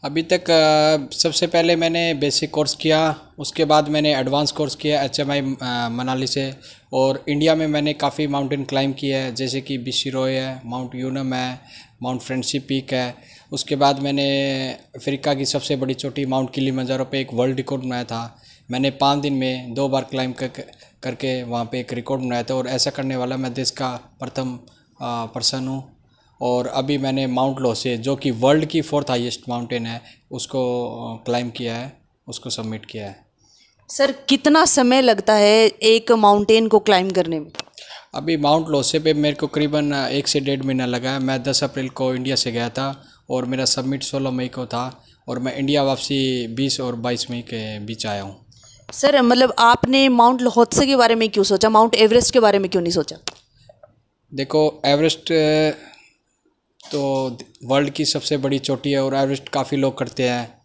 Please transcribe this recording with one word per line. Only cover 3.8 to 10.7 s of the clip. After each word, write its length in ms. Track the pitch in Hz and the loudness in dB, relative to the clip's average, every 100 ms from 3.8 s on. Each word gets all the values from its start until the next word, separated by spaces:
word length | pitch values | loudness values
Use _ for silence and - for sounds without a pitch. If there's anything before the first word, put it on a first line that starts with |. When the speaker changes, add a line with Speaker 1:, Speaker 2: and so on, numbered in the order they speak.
| 147 | 4
Speaker 1:
मैंने 280 | 151 151 139 | 0 2 2
एडवांस 360 | 131 143 147 | 0 0 0
कोर्स 220 | - 147 | -2 -4
किया 280 | - 151 147 | -2 -2 0
एचएमआई, 380 | 139 - 139 143 | -2 -4 -2 -2
अ, 480 | 135 135 127 120 117 | -4 -6 -6 -4 -4
मनाली 360 | 120 127 131 131 | -4 -4 -4 -2
से। 280 | - 135 135 - - _ | -4 -6 -8 -20 -20 _
और 320 | 131 135 135 - | 0 0 0 -2
इंडिया 260 | 147 160 | 0 2
में 120 | 160 156 | 2 2
मैंने 260 | 151 147 | 0 -2
काफ़ी 340 | 147 143 - 151 | -2 -4 -2 -2
माउंटेन 380 | 139 139 143 | -2 -2 -4
क्लाइंब 300 | 135 139 139 | -4 -2 -2
किया 240 | 135 139 135 | -2 -4 -2
है, 160 | 131 | -4
जैसे 260 | 120 135 131 | -6 -6 -6
कि 180 | 131 135 | -6 -8
बिशी 320 | 120 120 139 | -4 -6 -4
रॉय 220 | 131 131 | -2 -2
है, 300 | 131 131 131 | -2 -6 -10
माउंट 240 | 123 | -10